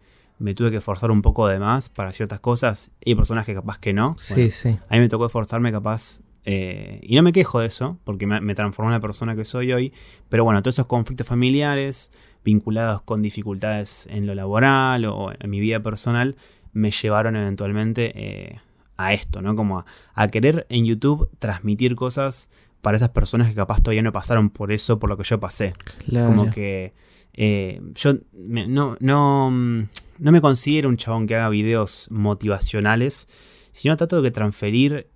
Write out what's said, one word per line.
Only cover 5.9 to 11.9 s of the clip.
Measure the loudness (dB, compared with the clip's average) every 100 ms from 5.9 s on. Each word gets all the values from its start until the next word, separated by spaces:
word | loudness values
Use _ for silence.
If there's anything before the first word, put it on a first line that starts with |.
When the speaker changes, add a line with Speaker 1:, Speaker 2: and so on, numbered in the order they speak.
| -4 -6 -12 -20 _ -6
Speaker 1:
eh, | -4 -4 -8 -12 -12
y | 2 6
no |
me | 6
quejo | 4 2 0
de | -2
eso, | -4 -6 -8 -10
porque | -4 -2
me, | -2
me | -2 -2
transformó | -4 -2 -2
en |
la | -2
persona | -4 -6 -6 -6
que | -6
soy | -4 -2
hoy, | 0 -2 -8 -20 -20 -2
pero | 2 4
bueno, | 4
todos | 2 0
esos | 0
conflictos | 0 -2 -6 -4
familiares | 0 2 2 0 -2 -4